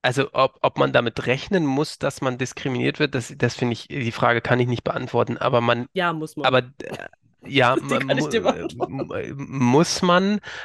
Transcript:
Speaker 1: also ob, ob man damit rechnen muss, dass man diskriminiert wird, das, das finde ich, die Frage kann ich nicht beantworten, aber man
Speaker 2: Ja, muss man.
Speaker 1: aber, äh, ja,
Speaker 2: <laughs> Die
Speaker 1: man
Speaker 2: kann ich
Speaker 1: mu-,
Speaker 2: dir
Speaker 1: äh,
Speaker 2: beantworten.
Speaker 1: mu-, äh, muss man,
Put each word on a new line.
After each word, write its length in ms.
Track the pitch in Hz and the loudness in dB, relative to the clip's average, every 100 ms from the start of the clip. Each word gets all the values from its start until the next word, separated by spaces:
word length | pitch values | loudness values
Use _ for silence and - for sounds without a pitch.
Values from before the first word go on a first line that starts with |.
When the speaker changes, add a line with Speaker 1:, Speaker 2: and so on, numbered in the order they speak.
Speaker 1:
also 280 | 127 127 131 | 0 0 0
ob, 240 | - 135 _ | 2 0 _
ob 160 | 135 - | -2 2
man 140 | 139 | 2
damit 340 | 131 120 - - | 4 0 -4 -2
rechnen 400 | 131 - 196 151 | -2 0 0 2
muss, 320 | 135 151 - | 0 -2 -2
dass 220 | 143 - | -6 -2
man 160 | 135 123 | -4 -4
diskriminiert 600 | 127 - 143 127 127 147 | -6 -6 -4 -2 -2 0
wird, 160 | 147 135 | -2 -2
das, 180 | 120 123 | -6 -2
das 180 | 123 - | -2 0
finde 180 | 127 | -2
ich, 140 | 117 - | -2 -6
die 240 | 143 117 | -6 -6
Frage 280 | - 120 117 | 0 2 2
kann 200 | - 127 | 2 2
ich 80 | 123 | 2
nicht 160 | 120 | 0
beantworten, 540 | - - 127 117 117 120 | -4 -4 -2 0 0 0
aber 220 | 127 131 | 0 2
man 280 | 120 120 123 | 2 0 -2
Speaker 2:
Ja, 200 | 185 175 | -2 -2
muss 240 | 165 156 - | -2 -8 -2
man. 140 | 135 | 2
Speaker 1:
aber, 100 | 127 123 _ | 2 0 _
äh, 160 | - - 50 _ _ _ - | -12 -12 -14 _ _ _ -2
ja, 300 | 139 123 135 | 4 4 4
Speaker 2:
<laughs> 140 | - | 0
Die 80 | 135 | -4
Speaker 1:
man 20 | |
Speaker 2:
kann 180 | 135 - | 0 0
ich 100 | 151 | 0
Speaker 1:
mu-, 0 | |
Speaker 2:
dir 140 | 226 | 0
Speaker 1:
äh, 240 | - - 170 | 0 -2 -6
Speaker 2:
beantworten. 220 | - - | -8 -8
Speaker 1:
mu-, 260 | - - | -6 -8
äh, 180 | 95 - | -8 -8
muss 680 | 139 139 131 123 131 170 - | -10 -8 0 4 4 4 2
man, 380 | 185 175 196 208 - - | 4 4 4 -2 -4 -14